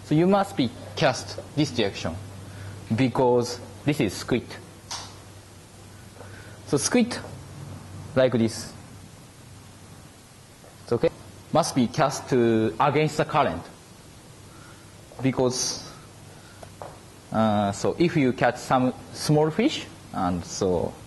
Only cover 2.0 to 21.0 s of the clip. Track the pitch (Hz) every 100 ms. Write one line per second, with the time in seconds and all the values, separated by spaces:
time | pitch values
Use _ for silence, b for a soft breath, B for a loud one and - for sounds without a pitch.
2 | 85 80 - - - B B B B 113
3 | 131 139 123 123 113 - - - 143 147
4 | 104 - - 120 - - - - - -
5 | - - - - - - - - - -
6 | - - B B B B - 143 - 247
7 | 226 - - - - - - - - -
8 | - 127 131 117 113 - - - - -
9 | - - - - - - - - - -
10 | - - - - - - - - - 117
11 | 165 - - - - 156 165 139 110 -
12 | 143 - - 127 117 110 110 - 143 147
13 | 151 - 151 151 117 82 - - - -
14 | - - - - - B B B B B
15 | - - 127 123 127 123 - - - -
16 | - - - B B B B - - -
17 | - - - 104 110 104 101 101 104 -
18 | 175 156 127 - 123 - - 135 127 -
19 | - - - 151 156 156 277 - - -
20 | - - 90 87 - - 95 87 - -